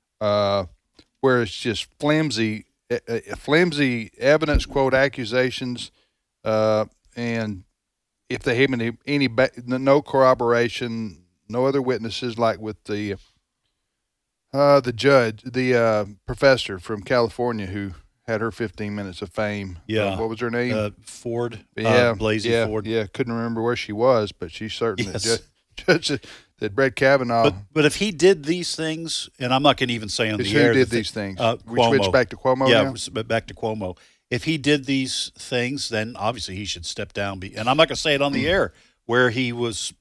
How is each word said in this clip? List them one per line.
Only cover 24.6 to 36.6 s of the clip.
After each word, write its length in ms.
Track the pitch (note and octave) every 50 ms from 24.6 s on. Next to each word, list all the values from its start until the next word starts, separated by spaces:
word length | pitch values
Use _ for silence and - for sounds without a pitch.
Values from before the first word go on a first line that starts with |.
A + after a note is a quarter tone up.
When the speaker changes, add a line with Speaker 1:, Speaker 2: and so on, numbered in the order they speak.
| A2+ G#2+ -
Speaker 1:
certain 320 | - A#2 A2+ G2 A#2+ A#2 G2
Speaker 2:
Yes. 120 | F2 G#2 F#2
Speaker 1:
that 180 | A2+ A2+ - - _ _ _ _ _ _
Ju-, 240 | - - - E3+ D#3+
<laughs> 0 |
Judge, 220 | - - C#3+ - - - - - - _ _ -
that 160 | A2 G#2+ G2
Brett 200 | C3 C3+ C3+ -
Kavanaugh. 500 | - C#3 C3+ C#3 C3+ B2+ A#2+ A#2 A#2 C3+
Speaker 2:
But, 100 | D3 F2+ - - - -
but 120 | D#3 D3
if 100 | D3+ -
he 160 | - G3 G#3+
did 340 | F3+ C#3 E3 F#3 G3 D#3+ C#3
these 300 | D3 E3+ F3+ E3+ - -
things, 540 | - D#3+ D#3+ D#3+ D#3+ E3 D#3 - - - - _ -
and 120 | C3 B2 C3
I'm 100 | C3 D3
not 140 | C#3+ B2+ -
gonna 160 | C3 A#2+ A#2+
even 160 | A2+ G#2+ G2
say 200 | - - A#2 A2
on 100 | G#2+ G#2
Speaker 1:
It's 100 | A2+ G2
Speaker 2:
the 40 | G#2+ -
Speaker 1:
who 40 | -
Speaker 2:
air 100 | A#2 A#2
Speaker 1:
did 160 | C3+ B2+ A#2
Speaker 2:
that 60 | A#2
Speaker 1:
these 140 | A#2 G#2+ -
things? 280 | - A2+ G2+ G2 F#2+ -
Speaker 2:
uh, 180 | B2 A2+ - - -
Speaker 1:
We 180 | A2+ A#2 B2 A#2+
switch 180 | A#2 - C3+ G2
Speaker 2:
Cuomo. 80 | F#2+
Speaker 1:
back 180 | F#2 C3 A#2+ -
to 60 | - -
Cuomo 320 | - C3 C3 C3 C3+ C3
Speaker 2:
Yeah, 140 | A#2+ A2 G2+
Speaker 1:
now? 80 | C3+ -
Speaker 2:
s-, 160 | A2 - -
but 180 | - A2 A2+ -
back 200 | A2+ A2+ - -
to 80 | G2+
Cuomo. 420 | - - A2 A2 G#2+ G2 F2+ F2 - _ _ _ _ _ -
If 140 | B2+ A#2+ -
he 160 | D#3 E3 D3+
did 260 | B2 C#3+ D3+ C#3+ C3
these 460 | C3+ C#3 C3+ C3 B2 - - - - - -
things, 500 | - - - B2 A#2+ B2 C#3+ C3+ - -
then 260 | A2+ G#2+ G#2+ A2+ B2
obviously 400 | - G2 A2 B2 - - - F#2
he 100 | G2